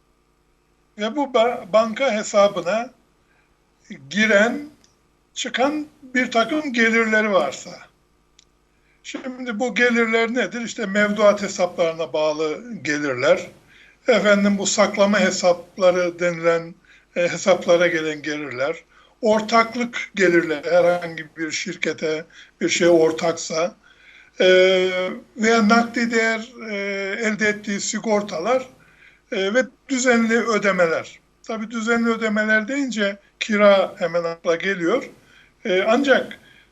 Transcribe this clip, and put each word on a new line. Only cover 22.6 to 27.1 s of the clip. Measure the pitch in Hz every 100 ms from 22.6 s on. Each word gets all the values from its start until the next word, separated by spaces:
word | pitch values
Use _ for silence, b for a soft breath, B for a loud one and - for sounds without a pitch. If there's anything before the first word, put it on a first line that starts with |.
bir | 170
şeye | - 170
ortaksa, | 170 160 165 170 165 - 160 180 - b b b b b -
e, | 185 185 185 185 185 185 185 - - -
veya | 220 233 208
nakdi | 233 233 - 233
değer, | 233 226 220 233 240 220
e, | 202 196 196 196